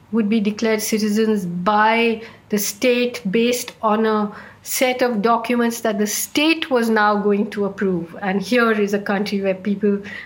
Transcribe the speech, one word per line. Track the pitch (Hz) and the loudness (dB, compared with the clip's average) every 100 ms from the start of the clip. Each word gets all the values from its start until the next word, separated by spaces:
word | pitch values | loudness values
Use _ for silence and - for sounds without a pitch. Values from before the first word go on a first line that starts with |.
| - | -6
would | 220 208 | -2 0
be | 226 | 2
declared | 208 208 226 220 | 0 0 0 0
citizens | - 220 214 208 220 214 175 | 0 0 0 2 2 0 -2
by | 175 180 208 220 226 233 220 - - - | -2 0 4 4 4 2 0 -6 -16 -4
the | 208 | -4
state | - - 254 240 240 240 196 | -4 -2 0 2 0 -4 -2
based | 226 233 247 - - | 0 2 0 -6 -4
on | 220 214 220 | 0 2 2
a | 214 208 - - - | 2 -2 -6 -18 -18
set | - - 254 247 | -8 0 0 2
of | 247 220 | 0 2
documents | 220 233 233 240 233 233 | 2 2 0 0 0 0
that | 226 202 | -2 0
the | 208 | -2
state | - - - 311 320 - | -2 -2 0 2 2 0
was | 254 226 | 0 2
now | 220 208 208 | 4 4 2
going | 202 202 202 | 2 2 0
to | - 196 | -2 -4
approve. | 190 196 180 165 - | -2 -2 -2 -4 -8
And | 202 196 | -4 -2
here | 185 247 233 | 0 2 2
is | 214 202 | 2 0
a | 202 | -2
country | 202 196 202 202 | -2 -2 -2 -2
where | 196 185 | -2 -2
people | 214 196 208 202 - - | -4 0 0 0 -4 -14